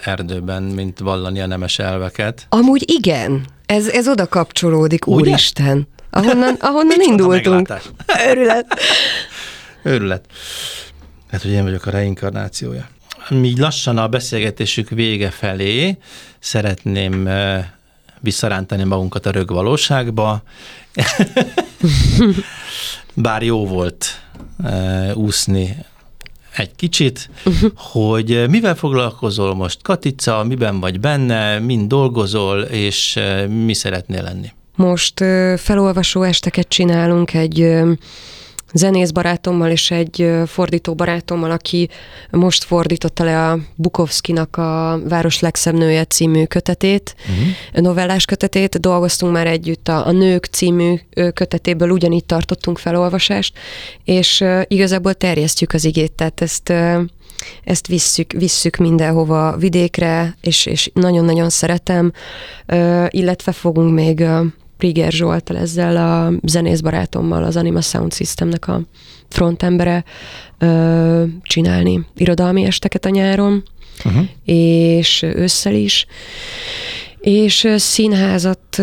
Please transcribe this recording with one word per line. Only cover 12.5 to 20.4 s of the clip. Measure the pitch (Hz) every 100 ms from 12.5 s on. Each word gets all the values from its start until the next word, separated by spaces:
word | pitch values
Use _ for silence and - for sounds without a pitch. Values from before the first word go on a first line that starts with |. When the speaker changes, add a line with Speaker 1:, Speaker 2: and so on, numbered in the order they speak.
| - 123 123 123 - - - -
Speaker 1:
Így | 131 127 123
lassan | 151 - 131 117
a | 113
beszélgetésük | 123 123 113 107 - 110 - 104
vége | 113 113 104 98
felé | - 104 95 98 113 180 190 - - - _
szeretném, | - 110 104 92 - 98 95 95 95
ö, | 98 98 95 90 - _ _ _ -
visszarántani | 113 - 113 95 95 101
magunkat | 95 95 92 98 101
a |
rögvalóságba. | 95 92 90 101 147 - 139 117 110 107 107